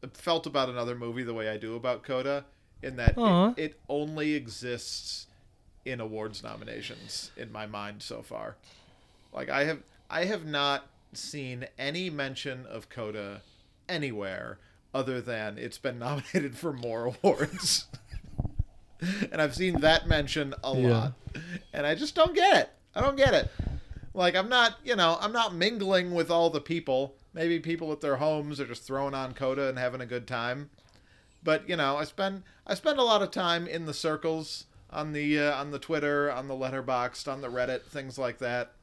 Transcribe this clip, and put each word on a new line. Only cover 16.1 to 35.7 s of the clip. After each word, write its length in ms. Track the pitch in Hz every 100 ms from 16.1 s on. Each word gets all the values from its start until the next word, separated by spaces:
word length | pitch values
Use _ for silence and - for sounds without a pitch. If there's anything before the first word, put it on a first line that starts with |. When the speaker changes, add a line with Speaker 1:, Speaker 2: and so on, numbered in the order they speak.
| 143 - 190 143 120
Speaker 1:
for 160 | 170
more 320 | 135 120 113 120 120
awards. 640 | 202 - 151 185 160 - -
<laughs> 40 | - - - - - - - - - - - 175 196 202
And 80 | -
I've 120 | 151
seen 280 | 123 185 165
that 260 | 151 160 -
mention 480 | 156 143 156 143 135
a 100 | 127 131
Speaker 2:
Yeah. 120 | 123
Speaker 1:
lot. 240 | 117 117 127 - - 170 180 -
And 120 | - 147
I 80 | 165
just 200 | 294 -
don't 180 | 320
get 220 | 339 370 269
it. 120 | - - _ -
I 60 |
don't 160 | 262 277
get 160 | 269 180
it. 160 | - - - - - - - -
Like, 200 | 180 180
I'm 120 | 202
not, 280 | 254 233 - -
you 100 | 233
know, 220 | 170 165
I'm 140 | 190
not 200 | 240 220
mingling 600 | 175 185 233 196 190 180 175
with 160 | 165
all 180 | 170 170
the 120 | 151
people. 520 | - 165 156 131 139 - -
Maybe 260 | 170 165 170
people 320 | 160 165 160
at 80 | 147
their 140 | 147 131
homes 440 | 151 156 147 143
are 60 | 131
just 180 | 117
throwing 300 | - 135 139
on 200 | 139 131
Coda 340 | 127 135 131 135
and 100 | 131
having 220 | 127 127
a 40 | 123
good 180 | 123 120
time. 440 | 123 117 131 147 - _ - _ - _ _
But, 240 | - 156 -
you 60 | 175
know, 220 | 139 143
I 80 | 151
spend, 380 | - 196 196 - - -
I 80 |
spend 240 | 190 320 285
a 60 |
lot 180 | 240 214
of 80 | 196
time 360 | 196 180 170 175
in 180 | 165 160
the 80 |
circles 720 | 143 165 151 160 160 156 - - - -
on 220 | - 151
the, 280 | 147 147 151
uh, 200 | 147 139
on 100 | 147